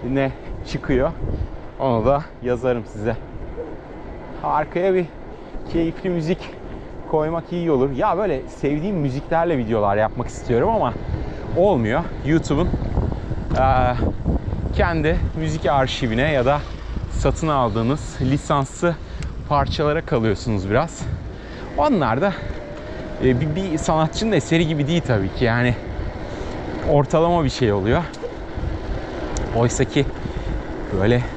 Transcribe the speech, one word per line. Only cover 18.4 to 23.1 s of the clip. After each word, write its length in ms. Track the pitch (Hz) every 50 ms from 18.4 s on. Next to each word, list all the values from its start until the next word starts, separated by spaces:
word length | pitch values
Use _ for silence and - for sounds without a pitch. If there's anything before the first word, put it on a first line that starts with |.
| - - 156 143 131 - - - 175 175 165 - - - - - - - - - - -
parçalara 520 | 147 143 139 - - - 151 147 147 165
kalıyorsunuz 680 | 160 - 151 117 110 110 98 - - 113 107 98 90 98
biraz. 320 | 104 127 160 165 - - - - - - - - - - - - - - - - -
Onlar 440 | - 294 302 254 180 139 113 113 131
da, 120 | 180 202 180 - - - - - - - - - - - - - - -